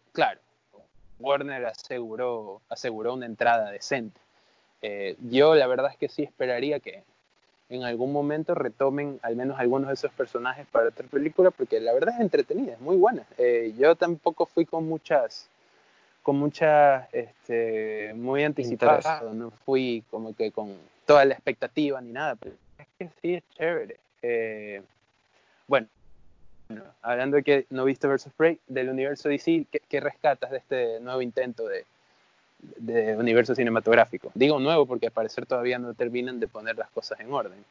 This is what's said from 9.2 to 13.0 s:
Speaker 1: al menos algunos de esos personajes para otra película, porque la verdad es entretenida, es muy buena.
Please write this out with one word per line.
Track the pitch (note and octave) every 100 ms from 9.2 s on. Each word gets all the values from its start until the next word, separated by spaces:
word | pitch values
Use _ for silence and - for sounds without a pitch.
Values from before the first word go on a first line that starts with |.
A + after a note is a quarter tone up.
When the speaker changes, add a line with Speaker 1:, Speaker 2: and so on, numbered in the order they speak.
Speaker 1:
al | A#2 A#2
menos | C3 C3
algunos | A#2+ C3+ C#3
de |
esos | C3+ D3
personajes | - B2+ A#2+ B2 C3 C#3+
para | A#2 A#2
otra | - C3
película, | C#3+ D3+ - F3+
porque | - C3 A2+
la | A2+
verdad | B2 E3+ A#3+
es |
entretenida, | G#3 D3 B2+ D#3 C4+
es | A2+
muy | C3+
buena. | F#3